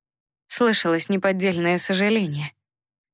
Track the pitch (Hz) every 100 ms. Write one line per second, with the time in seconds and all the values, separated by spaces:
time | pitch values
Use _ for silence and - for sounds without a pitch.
0 | _ _ _ _ - - 240 208 175 165
1 | - 196 196 190 190 170 175 175 - 190
2 | 208 226 170 147 147 _ _ _ _ _
3 | _